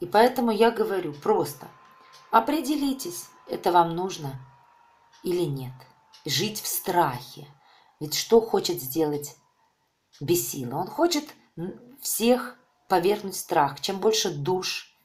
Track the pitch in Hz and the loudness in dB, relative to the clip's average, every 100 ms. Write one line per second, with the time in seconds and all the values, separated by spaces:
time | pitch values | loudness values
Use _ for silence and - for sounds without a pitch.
0 | 175 208 247 254 240 208 226 226 214 196 | 2 6 6 4 0 4 4 4 -2 -2
1 | 160 143 226 196 147 - - - - - | -4 -4 0 0 0 -6 -18 -20 -20 -20
2 | - - - 226 233 302 254 294 277 - | -20 -20 2 2 4 0 0 0 -2 -4
3 | 175 - - - - - 185 175 165 165 | -8 -10 -14 -16 -10 -2 2 4 4 0
4 | 190 165 139 131 - _ _ _ _ _ | -4 -6 -10 -10 -16 _ _ _ _ _
5 | _ _ 180 175 160 135 127 127 - _ | _ _ -4 -2 -2 -4 -8 -14 -20 _
6 | _ - 151 143 214 214 - - 190 175 | _ -14 -6 -2 -2 -6 -6 -6 -2 2
7 | 147 123 - - - _ _ _ _ - | 2 -2 -12 -18 -20 _ _ _ _ -12
8 | 139 - - 226 220 196 190 175 131 160 | -6 -4 4 4 4 0 -2 -4 -4 -2
9 | 151 147 147 - _ _ _ _ _ _ | 0 -2 -8 -16 _ _ _ _ _ _
10 | _ - 139 175 - 143 120 143 185 - | _ -8 -2 0 -2 -8 -6 -6 -4 0
11 | 349 302 294 - _ - 180 - - - | 0 0 -6 -16 _ -10 -10 -10 -20 -12
12 | - - 233 247 - - _ _ - 185 | -6 0 4 2 0 -14 _ _ 0 2
13 | 180 - 190 - - 165 143 - - 190 | 2 0 -4 -8 0 2 2 0 -6 0
14 | 208 220 196 147 139 123 123 - - _ | 2 2 0 -2 -2 -2 -2 -8 -12 _